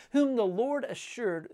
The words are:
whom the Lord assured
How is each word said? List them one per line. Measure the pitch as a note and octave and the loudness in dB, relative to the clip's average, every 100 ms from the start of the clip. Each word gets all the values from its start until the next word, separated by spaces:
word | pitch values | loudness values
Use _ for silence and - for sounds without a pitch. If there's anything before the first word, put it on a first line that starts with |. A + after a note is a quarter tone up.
| - | -2
whom | C#4 C#4 B3+ | 2 4 4
the | G3 | 2
Lord | F3+ C4 C#4+ | 2 0 -2
assured | - F#3 - - G#3+ E3 D#3+ | -4 -8 -12 -4 -2 -2 -6